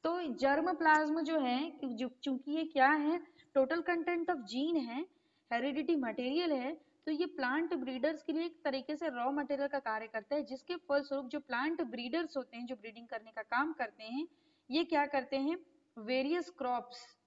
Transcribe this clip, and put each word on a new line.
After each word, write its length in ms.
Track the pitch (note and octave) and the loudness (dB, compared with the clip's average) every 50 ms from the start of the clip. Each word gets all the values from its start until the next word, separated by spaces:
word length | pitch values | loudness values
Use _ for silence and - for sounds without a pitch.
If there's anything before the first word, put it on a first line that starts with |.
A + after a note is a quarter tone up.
| - | 0
तो 180 | D#4+ E4+ F4+ | 0 0 0
जर्म 520 | F4 D4 A3+ - C4 C4+ C#4 D4+ D#4+ F4+ F4+ | -2 -4 -2 2 4 4 4 4 4 2 0
प्लाज्म 460 | D4 E4 D#4 D#4 D4+ D#4 D4+ D#4 E4 | 4 6 6 6 6 6 4 2 0
जो 180 | D#4 D4 E4 D#4 | 0 2 2 2
है, 420 | C4+ B3 B3 C4 D4+ E4 - - C#4+ | 2 2 2 0 0 -2 -4 -6 -6
जो, 240 | B3+ A#3+ A3 B3+ B3 | -6 -4 -4 -4 -6
चूंकि 440 | - _ - C#4+ C4 B3+ - D4 | -6 _ -4 -2 -2 -2 -2 -2
ये 120 | D4 D#4+ D#4+ | -2 -2 -2
क्या 260 | D#4+ - C#4 C4 C4+ | 0 4 6 6 6
है, 360 | D4+ D4+ D4 D4+ E4+ F4 - - _ - - _ _ | 6 4 4 2 2 0 -2 -8 _ -20 -20 _ _
total 240 | C#4 C4 C4 D#4+ E4+ | 4 4 4 2 0
content 460 | E4 F4 F4 E4+ D#4+ F4+ F4 E4+ E4 F4 | 2 0 0 0 2 0 0 0 0 0
of 60 | F4+ | -2
gene 400 | C4+ A3 F#3+ A3 B3+ C#4+ E4 E4+ | -2 -4 -4 -2 -2 0 2 0
है, 260 | D#4 B3 A3+ A#3 C4+ F4 - _ _ _ _ _ _ _ _ | 0 0 -2 -4 -6 -6 -8 _ _ _ _ _ _ _ _
heredity 440 | A#3 A#3 B3 C#4+ C4 D4+ C#4+ C#4+ E4+ | -2 0 0 0 -2 -2 0 2 2
material 560 | D4 B3+ A3+ G#3 - B3 B3+ C#4 E4 F4+ E4 | 2 2 -2 -2 -2 -2 0 0 2 2 2
है, 220 | D4 C4 B3+ C#4+ E4 | 0 0 0 -4 -6
तो 360 | D#4 _ _ _ _ _ D#4 | -6 _ _ _ _ _ -4
ये 160 | D#4 D4 F4+ | -2 -2 -2
plant 480 | - - D#4+ C4 B3 - D#4 E4+ E4 F4+ | -4 -2 -2 -2 0 2 0 0 0 -2
breeders 480 | C#4 B3+ B3+ B3+ B3+ A#3+ D#4 D#4+ D4+ | -4 -2 -4 -2 0 0 0 0 -2
के 100 | - - | -4 -2
लिए 120 | C#4+ D#4+ E4 | -2 -2 -2
एक 200 | E4+ E4 _ _ | -4 -6 _ _
तरीके 320 | D4 C4 C4+ C4 - D4+ | -2 -2 -2 -4 -4 -6
से 120 | D4+ E4+ D#4 | -4 -4 -4
raw 220 | B3 A#3+ A#3+ C4 | -2 0 -2 0
material 380 | C#4+ D4 C#4+ B3 C#4+ C4+ C#4 C#4 | 0 0 0 -2 -2 -2 0 -2
का 100 | C#4+ C4+ | -2 -2
कार्य 280 | - A3+ A3 A3 A3+ | -2 -2 -4 -4 -4
करता 280 | A3 - A3 G3+ _ C#4+ | -6 -8 -8 -4 _ -2
है, 80 | D4+ | -2
जिसके 340 | C#4+ - C4 C4 - - F4+ | -2 -4 -8 -12 -6 -8 -8
फलस्वरूप 500 | E4+ _ - C#4 C#4+ C#4 C#4+ C#4 C#4 C4+ | -8 _ 0 0 0 2 0 -4 -4 -4
जो 140 | B3+ - D4 | -4 -6 -8
plant 420 | - - A#3+ A#3+ C4+ D#4 E4 E4 | -6 -4 -4 -2 0 -2 -2 -2
breeders 540 | E4 A#3 A#3 A#3 A#3+ B3 A#3 E4+ E4+ D#4+ - | -4 -4 -4 -6 -6 -2 -2 -2 -2 -2 -4
होते 200 | C#4 B3 _ - | -6 -6 _ -10
हैं, 100 | A#3 B3 | -12 -8
जो 100 | A#3 C4 | -8 -8
breeding 320 | G#3 G3+ A3+ G#3+ A#3 A#3 A#3 | -10 -10 -14 -14 -16 -14 -10
करने 220 | A#3+ A3 A3 A3 | -10 -10 -10 -10
का 120 | A3 A3+ | _ -12
काम 300 | A3 _ A#3 B3 D4 D#4+ | -6 _ 0 0 2 0
करते 320 | D#4 - B3 G#3+ - - A3 | 0 -4 -4 -6 -6 -12 -10
हैं, 240 | A3 A#3+ C#4 E4 F4 _ _ _ _ _ _ _ - | -6 -4 -4 -6 -6 _ _ _ _ _ _ _ -2
ये 140 | B3 D#4 E4+ | 0 0 2
क्या 220 | E4+ D#4+ C#4+ D4 | 4 2 2 2
करते 300 | C#4+ D4 C4+ B3+ C4+ C4+ | 4 2 -2 0 0 -2
हैं, 200 | C4+ C#4 D4 E4+ F#4 - _ _ _ _ _ _ A3+ | 0 0 0 -2 -2 -6 _ _ _ _ _ _ -12
various 520 | G#3+ A3 B3+ C4 C4 C#4+ E4 F4+ E4+ F4 | -4 0 0 2 2 2 0 0 0 -4
crops 680 | - - C4+ B3 B3 A#3+ A#3+ - - - - - - _ _ | -6 -4 -2 -2 -2 -2 -4 -8 -16 -18 -20 -20 -20 _ _